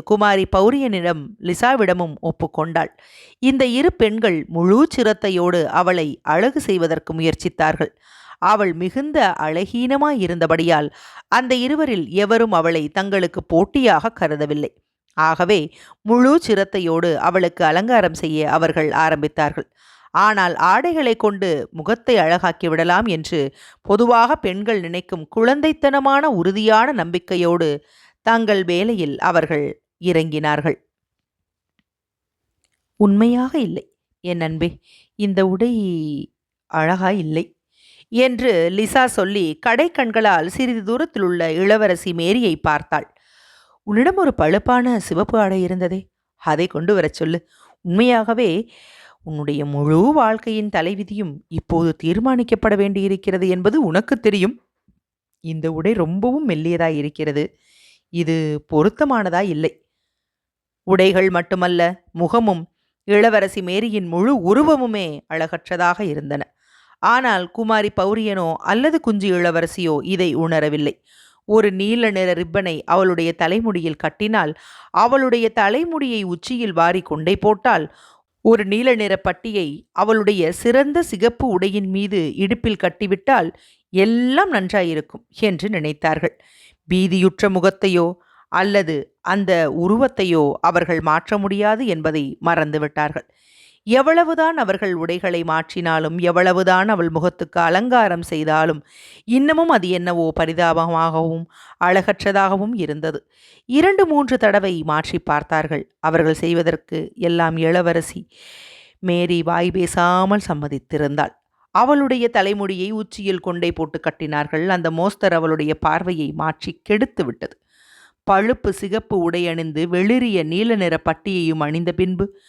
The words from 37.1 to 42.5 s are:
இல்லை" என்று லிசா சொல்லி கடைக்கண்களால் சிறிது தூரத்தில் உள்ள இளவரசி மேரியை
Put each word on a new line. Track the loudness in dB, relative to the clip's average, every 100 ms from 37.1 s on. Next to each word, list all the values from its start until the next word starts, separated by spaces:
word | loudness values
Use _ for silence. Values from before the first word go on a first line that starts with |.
இல்லை" | -2 -2 -4 -6 _ _ _ _ _ _
என்று | 0 0 2 0 2 2
லிசா | 0 0 2
சொல்லி | 2 0 -2 -2 -4 -2
கடைக்கண்களால் | -2 0 0 -2 -2 0 2 2 0
சிறிது | -4 -4 -4
தூரத்தில் | -4 -4 -4 -2
உள்ள | -2 0 -2
இளவரசி | 0 2 4 2 0 -4
மேரியை | -2 0 0 0